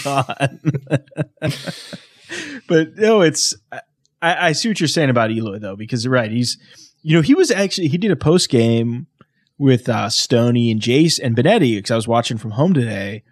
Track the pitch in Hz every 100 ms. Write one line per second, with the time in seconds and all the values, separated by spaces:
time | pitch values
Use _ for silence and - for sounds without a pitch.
0 | 143 139 131 - 135 - 160 139 - 139
1 | - - 143 - - - - - - -
2 | - _ - 330 302 277 - 170 160 175
3 | 214 220 165 - - - _ 127 - _
4 | _ _ 165 165 175 147 233 208 156 170
5 | 143 120 113 113 113 98 104 98 110 123
6 | 120 127 110 113 123 - _ - - _
7 | 156 165 147 311 359 190 196 - 339 175
8 | 214 156 151 175 - 127 113 117 117 120
9 | - _ _ _ _ - 143 123 - 110
10 | 104 - - 120 120 120 117 110 107 135
11 | 165 - 139 117 139 226 135 107 98 113
12 | 113 117 117 113 113 107 170 165 120 101
13 | 98 107 -